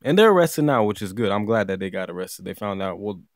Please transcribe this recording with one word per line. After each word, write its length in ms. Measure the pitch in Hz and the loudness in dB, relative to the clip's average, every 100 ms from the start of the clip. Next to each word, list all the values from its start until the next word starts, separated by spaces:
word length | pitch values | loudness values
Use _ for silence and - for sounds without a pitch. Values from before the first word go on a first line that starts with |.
and 140 | 127 180 | -2 6
they're 140 | 220 | 6
arrested 320 | 190 165 - | 6 4 2
now, 200 | 151 131 | 2 4
which 180 | 107 104 | 2 0
is 120 | 101 | -6
good. 180 | 98 110 | -4 -2
I'm 140 | 101 104 | -2 0
glad 220 | 113 98 | 0 0
that 120 | 95 | -4
they 100 | 98 | -6
got 200 | 95 92 | -6 -8
arrested. 360 | 90 92 - 95 | -8 -10 -12 -14
They 80 | |
found 280 | 95 104 98 | -10 -8 -6
out, 180 | 95 90 | -6 -8
well 220 | 104 95 - | -8 -10 -14